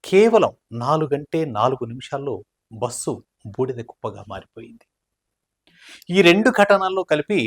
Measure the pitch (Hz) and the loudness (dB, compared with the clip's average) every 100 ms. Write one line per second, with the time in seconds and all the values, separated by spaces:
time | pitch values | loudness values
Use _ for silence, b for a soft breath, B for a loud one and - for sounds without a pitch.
0 | - 185 226 226 127 - _ 117 120 156 | 2 4 6 4 2 -2 _ -8 -2 -2
1 | 151 139 151 160 156 107 120 131 117 123 | 0 -4 -4 -4 -4 0 -2 -2 -8 -12
2 | - 139 139 101 - _ _ 110 123 - | -10 -10 -8 -10 -12 _ _ -10 -8 -8
3 | - 107 _ _ 110 98 131 120 113 - | -8 -10 _ _ -18 -6 -6 -6 -14 -12
4 | - 101 98 95 - - 117 117 _ _ | -12 -12 -16 -16 -16 -20 -20 -20 _ _
5 | _ _ _ _ _ _ _ B B B | _ _ _ _ _ _ _ B B B
6 | B 175 175 180 233 - 202 202 185 190 | B 4 6 6 4 2 4 4 2 -4
7 | 180 151 - 202 | -2 -2 -2 -2